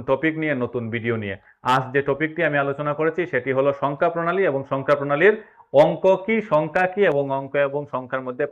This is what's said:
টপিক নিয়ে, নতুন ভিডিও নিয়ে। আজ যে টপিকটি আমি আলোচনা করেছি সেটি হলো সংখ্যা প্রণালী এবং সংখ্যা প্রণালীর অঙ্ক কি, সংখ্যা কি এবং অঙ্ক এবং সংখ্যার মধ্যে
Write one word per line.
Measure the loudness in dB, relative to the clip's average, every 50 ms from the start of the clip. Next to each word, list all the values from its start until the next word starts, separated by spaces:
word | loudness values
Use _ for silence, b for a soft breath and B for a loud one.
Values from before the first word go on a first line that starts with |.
| -2 -2
টপিক | 0 0 0 -2 -2 -2
নিয়ে, | -4 -4 -2 -2 -4
নতুন | -4 -4 -4 -6 -4 -6
ভিডিও | -4 -2 -2 -2 -2 -4
নিয়ে। | -6 -8 -10 b b b b -2 0 0
আজ | 0 0 0 -2
যে | 0 0 0
টপিকটি | 0 -2 -2 -4 -2 -2 -2 0
আমি | 0 0 0
আলোচনা | 0 -2 -4 -4 -6 -4 -2
করেছি | -2 -2 -2 -2 -4 -2
সেটি | -2 -2 -2 0 0 2
হলো | 2 0 0 0
সংখ্যা | -2 -4 -2 0 -2 -2 0
প্রণালী | -2 -2 -2 0 0 0 0
এবং | 0 -2 -4 -4
সংখ্যা | -4 -2 0 2 0 2
প্রণালীর | 2 0 0 4 4 4 4 2 B B B B B B 6
অঙ্ক | 6 6 6 4 2 2 2 2 2 2
কি, | 0 0 0 0 2
সংখ্যা | 2 0 0 0 0 0 0 0 2
কি | 2 4 4
এবং | 4 2 2 0 -2 -4
অঙ্ক | -4 -2 0 0 0 0
এবং | 0 -4 -6 -6 -6
সংখ্যার | -6 -6 -4 -6 -6 -4 -6
মধ্যে | -4 -4 -4 0